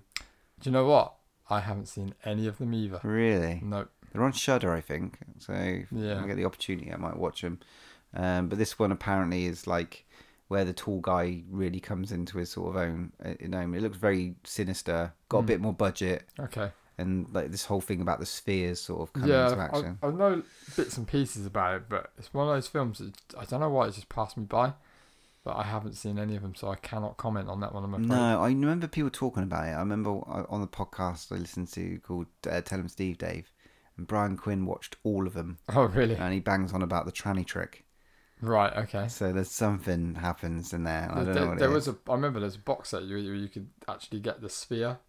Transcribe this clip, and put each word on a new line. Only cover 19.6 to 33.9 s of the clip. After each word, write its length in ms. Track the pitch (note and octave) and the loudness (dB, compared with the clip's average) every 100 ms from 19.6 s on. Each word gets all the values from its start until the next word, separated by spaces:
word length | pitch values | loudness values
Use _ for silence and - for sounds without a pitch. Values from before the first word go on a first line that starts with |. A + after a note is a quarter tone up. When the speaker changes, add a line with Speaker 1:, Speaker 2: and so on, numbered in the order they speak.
| F#2 | 0
Speaker 2:
action. 340 | D3 F2 F#2 | 0 -2 -2
Speaker 1:
I 80 | C#3+ | -2
know 320 | E3+ G3+ F3 - - - - | 4 4 4 -2 -14 -10 -2
bits 200 | - - | -2 -2
and 80 | A2 | -2
pieces 400 | C#3 C#3 A2+ G2 | 0 0 -2 -4
about 300 | G2+ F2+ F#2 | 0 2 0
it, 140 | A2 | -2
but 240 | G#2 - - | -6 -6 -14
it's 160 | - | -8
one 140 | C#3 D3 | -2 2
of 60 | C#3 | 2
those 140 | C3 | 0
films 300 | D#3 B2 G#2 | -2 -2 -4
that 180 | G2 G2 - - | -10 -12 -18 -14
I 60 | |
don't 160 | G2 B2+ | -6 -2
know 100 | D#3 | 2
why 180 | C#3 A#2 | 4 2
it 80 | G2+ | 0
just 120 | - | -8
passed 300 | - G#2+ - | -4 -4 -4
me 80 | G#2 | -2
by. 280 | A2+ B2+ C#3 - - - _ _ _ | 2 2 0 -14 -20 -20 _ _ _
But 140 | - - | -6 -4
I 60 | |
haven't 300 | G#2 G#2+ G#2+ | -2 -4 -6
seen 240 | - G#2+ G2+ | -8 -4 -2
any 180 | G#2+ G#2 | -2 -4
of 40 | |
them, 140 | G2 F#2 | -6 -8
so 140 | G2+ | -6
I 60 | G2 | -6
cannot 420 | - A2 G#2+ - | -6 -4 -4 -4
comment 320 | A#2 G#2+ G2 | -2 -2 -2
on 100 | F#2+ | -4
that 120 | G2+ | -4
one, 100 | G2+ | -4
I'm 100 | G2 | -4
afraid. 140 | G2+ A2+ | 0 2
Speaker 2:
No, 340 | B2 A#2+ A2 | 4 6 6
I 60 | G#2+ | 6
remember 400 | C3+ D3 E3+ E3 | 4 4 2 0
people 240 | E3 C#3+ | 0 0
talking 320 | - C3 G#2 | 0 -2 0
about 240 | F#2+ D#2+ D#2+ | 0 0 -2
it. 40 | |
I 60 | D#2 | 0
remember 300 | G2 G#2 G#2 | 0 0 0
o-, 380 | G2 - E2 - | -2 -4 -6 -4
on 120 | G#2 | -4
the 60 | G2 | -4
podcast 640 | - G2+ - F#2 E2+ - | -6 -8 -2 -4 -4 -6
I 40 | F#2+ | -6
listened 320 | F2 - F2 | -6 -6 -6
to 260 | - F2+ F2+ | -6 -6 -6
called, 260 | - F2 E2+ _ D#2+ | -6 -6 -6 _ -4
uh, 120 | F2 | -2
Tell 180 | - F#2+ | -2 -4
'em 80 | F2 | -4
Steve 300 | - F#2+ E2+ | -4 -4 -2
Dave, 320 | E2+ E2+ E2+ _ - _ _ | -6 -6 -10 _ -20 _ _